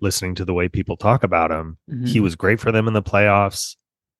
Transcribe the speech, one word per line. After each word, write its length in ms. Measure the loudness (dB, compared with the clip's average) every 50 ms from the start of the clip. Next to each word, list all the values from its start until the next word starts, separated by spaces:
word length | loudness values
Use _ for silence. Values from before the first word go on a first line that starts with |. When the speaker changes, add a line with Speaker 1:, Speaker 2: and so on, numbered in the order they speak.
| -4
Speaker 1:
listening 320 | -2 -2 -2 -4 -4 -4
to 80 | -4 -4
the 80 | -2 0
way 160 | 0 0 -2
people 300 | -2 -4 -4 -4 -6 -2
talk 240 | 2 2 2 2 2
about 260 | 0 0 0 0 0
him. 280 | -2 -4 -6 -8 -12 -16 _ -12
Speaker 2:
Mm-hmm. 140 | -10 -6 -4
Speaker 1:
He 160 | 0 0 2
was 160 | 2 0 0
great 240 | 0 0 0 0 2
for 100 | 0 0
them 160 | 0 2 2
in 60 | 2 0
the 100 | 0 -2
playoffs. 760 | 0 2 4 4 4 4 4 2 0 -2 -6 -10 -10 -12 _ _ _ _ _ _ _ _ _